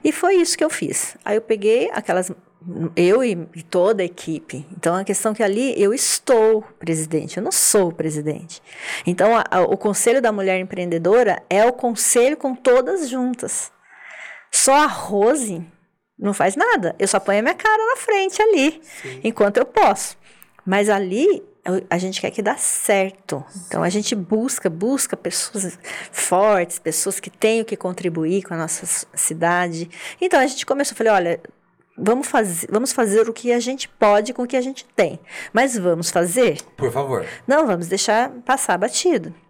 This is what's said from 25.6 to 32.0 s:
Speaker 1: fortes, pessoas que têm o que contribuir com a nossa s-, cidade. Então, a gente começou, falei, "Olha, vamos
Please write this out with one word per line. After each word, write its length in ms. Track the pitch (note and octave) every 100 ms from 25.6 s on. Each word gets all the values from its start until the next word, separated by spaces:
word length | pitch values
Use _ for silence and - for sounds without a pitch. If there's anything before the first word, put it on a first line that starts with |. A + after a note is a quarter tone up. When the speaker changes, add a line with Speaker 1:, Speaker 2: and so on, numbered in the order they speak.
| F#3+ - - - -
Speaker 1:
fortes, 680 | - - F3+ G#3+ G3+ E3+ -
pessoas 400 | - E3 - F#3+
que 100 | -
têm 300 | _ A3 A3+
o 40 | A3
que 100 | G3+
contribuir 680 | F#3 F3+ F3+ D#3+ D#3+ F#3+
com 100 | F#3
a 40 | E3
nossa 280 | D#3+ - F3
s-, 200 | - -
cidade. 760 | - - D#3+ E3 F3 F3 E3 E3+ - - -
Então, 180 | F4+ F4+
a 80 | C4
gente 180 | C4 -
começou, 300 | C#4 C#4+ -
falei, 160 | A3+
"Olha, 280 | G3+ E3+ E3+ - _ _ _ _
vamos 300 | -